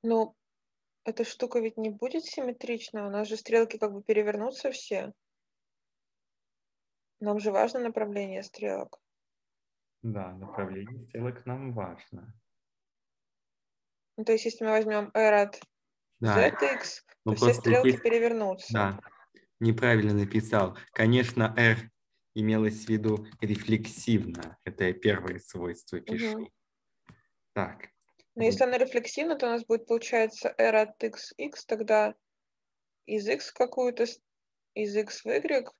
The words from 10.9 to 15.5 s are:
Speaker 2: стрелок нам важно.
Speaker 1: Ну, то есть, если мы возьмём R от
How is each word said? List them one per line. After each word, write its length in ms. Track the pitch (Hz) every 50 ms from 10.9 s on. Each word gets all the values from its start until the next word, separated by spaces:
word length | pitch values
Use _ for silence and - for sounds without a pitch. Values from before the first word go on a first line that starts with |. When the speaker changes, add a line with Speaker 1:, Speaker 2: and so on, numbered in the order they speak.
| 131 131 117 -
Speaker 2:
стрелок 380 | _ 117 117 123 123 - -
нам 260 | 127 123 131 135 131
важно. 600 | 120 110 95 90 85 - - _ - 90 95 110 - _ _ _ _ _ _ _ _ _ _ _ _ _ _ _ _ _ _ _ _ _ _ _ _ _ _ _ _ _ _ _ _ _ _ _ _
Speaker 1:
Ну, 80 | - 220
то 80 | 233
есть, 120 | 220 220 -
если 200 | 226 220 - 226
мы 80 | 220
возьмём 380 | 220 220 220 214 214 208 208 202 _
R 200 | 214 220 214 208
от 260 | 208 202 208